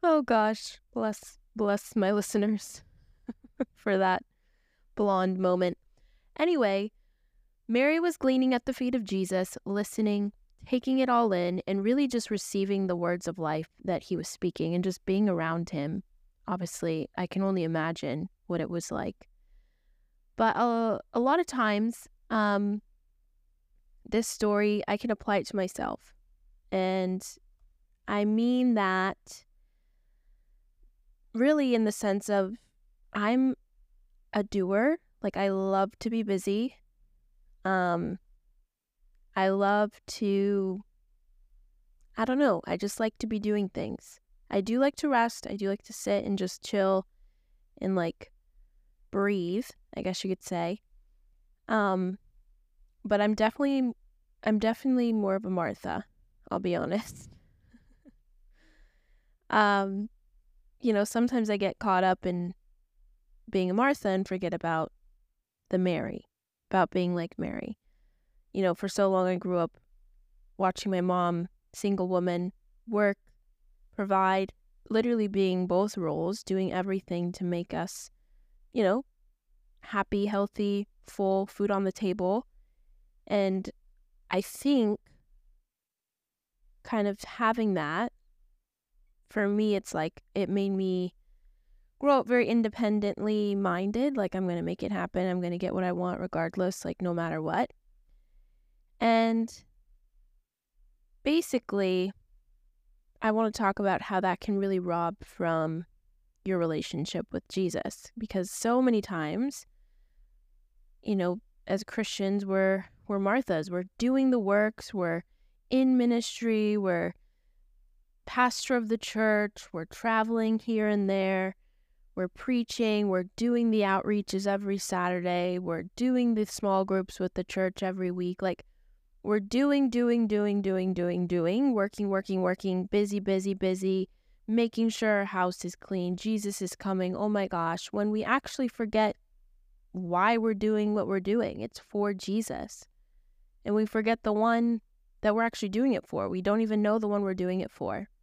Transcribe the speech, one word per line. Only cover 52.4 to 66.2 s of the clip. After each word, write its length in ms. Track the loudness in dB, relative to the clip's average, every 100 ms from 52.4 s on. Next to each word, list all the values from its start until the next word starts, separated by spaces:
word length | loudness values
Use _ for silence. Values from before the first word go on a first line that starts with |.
| _ _ _ _ -20 _
but 160 | 0 2
I'm 140 | 2
definitely, 580 | 4 2 2 0 2 0 -4 _ _ _ _
I'm 140 | 0 2
definitely 540 | 2 0 2 2 2
more 240 | 2 2 0
of 80 |
a 60 | 0
Martha, 540 | -2 -2 -4 -6 -6 -8 _ _ _ -6
I'll 100 | -4
be 160 | -2 -2
honest. 520 | 0 -4 -4 -14 -20
<laughs> 40 | -20 _ _ _ -20 _ _ -20 _ _ _ -20 _ -20 _ -20 _ _ _ _ _ _
Um, 580 | 2 4 4 0 -4 -8 _ _ _ _ _ _ _
you 100 | 0
know, 120 | 2
sometimes 440 | 2 2 0 0 0
I 80 | 0
get 220 | -2 -2
caught 260 | 0 2
up 220 | 4 2 0
in 280 | -4 -4 -8 _ _ _ _ -20 _ _ -20 -4
being 200 | 0 2
a 40 |
Martha 340 | 2 2 2 0
and 180 | 0 -2
forget 280 | -4 -4
about 380 | -4 -2 -2 -2 _ _ _ _ _ _ _ _
the 80 | 0
Mary, 460 | 2 0 -4 -8